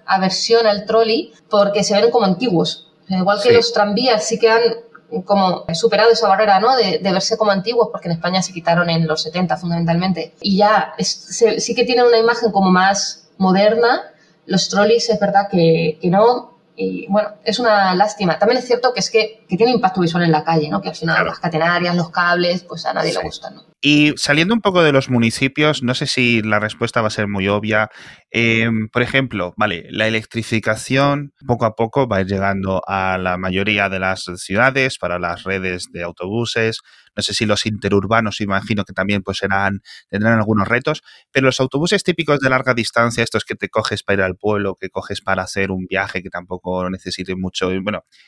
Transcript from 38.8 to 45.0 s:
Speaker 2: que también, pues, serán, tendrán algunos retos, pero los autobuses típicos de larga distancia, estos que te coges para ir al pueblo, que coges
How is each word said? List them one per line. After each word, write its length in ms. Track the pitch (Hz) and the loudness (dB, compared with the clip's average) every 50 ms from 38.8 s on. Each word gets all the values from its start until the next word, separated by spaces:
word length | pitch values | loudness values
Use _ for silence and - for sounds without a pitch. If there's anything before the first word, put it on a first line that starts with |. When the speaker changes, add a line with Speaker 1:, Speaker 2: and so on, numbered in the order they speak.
| 98 | -4
Speaker 2:
que 100 | - 95 | -6 -4
también, 280 | 95 95 101 104 98 - | -4 -2 -2 -2 -2 -2
pues, 140 | 98 95 | -4 -6
serán, 440 | - 98 98 98 98 98 98 98 95 _ - - - - _ | -4 -2 -2 0 0 0 0 -2 -6 _ -18 -20 -20 -14 _
tendrán 280 | - 101 107 113 117 | -4 0 2 2 2
algunos 300 | 110 104 110 110 104 95 | 2 2 2 2 2 0
retos, 340 | 98 117 123 - 147 156 - - - - - _ _ | 0 -2 -4 -2 -4 -4 -6 -8 -20 -20 -20 _ _
pero 140 | - 139 131 | -2 0 2
los 120 | 127 - - | 2 2 0
autobuses 440 | 131 131 - 143 165 - 214 190 - | 0 -2 -2 -2 -2 0 -2 -2 0
típicos 360 | 185 165 - 160 151 143 135 | -2 -4 -2 0 0 0 0
de 100 | 135 131 | 2 0
larga 240 | 131 127 - 131 120 | 0 0 0 0 0
distancia, 500 | 120 107 - - 117 120 120 120 120 113 | 0 -2 -2 0 0 0 2 0 -2 -2
estos 200 | - - 104 - | -2 -2 -4 -4
que 120 | - 107 | -6 -10
te 140 | - 104 - | -8 -8 -4
coges 340 | - 110 107 - 107 - - | -2 -2 -2 -2 -4 -6 -4
para 120 | - 98 98 | -2 0 0
ir 40 | 92 | 0
al 120 | 92 92 | -2 -4
pueblo, 400 | - - 104 104 101 101 95 92 | -4 -4 -2 -2 -2 -2 -4 -6
que 140 | - 95 92 | -8 -10 -10
coges 320 | - 92 | -10 -10